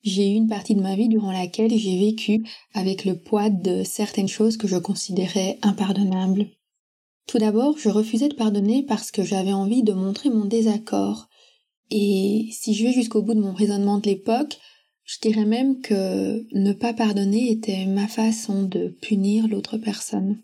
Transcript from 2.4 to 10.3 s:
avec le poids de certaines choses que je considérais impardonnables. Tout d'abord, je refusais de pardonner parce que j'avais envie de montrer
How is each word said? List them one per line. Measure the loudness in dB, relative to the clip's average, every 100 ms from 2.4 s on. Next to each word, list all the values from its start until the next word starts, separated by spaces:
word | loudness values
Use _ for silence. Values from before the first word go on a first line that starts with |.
| -2 -16 _
avec | -4 -2 -2 -4
le | -4
poids | -2 0 0
de | 0 0 -2
certaines | -4 -4 -4 -2 -4
choses | 2 0 2
que | -2
je | -2
considérais | -2 -6 -4 -2 -2 -2 -2 0
impardonnables. | 0 0 0 0 0 0 0 0 -2 _ _ _ _ _ _ _ -4
Tout | 0
d'abord, | 2 2 2 2
je | 2
refusais | 2 0 0 0
de |
pardonner | 0 0 2 2 0
parce | 0 -4 -4
que | -4
j'avais | -2 0 0
envie | 0 2 2
de | 2
montrer | 2 -2 -2 0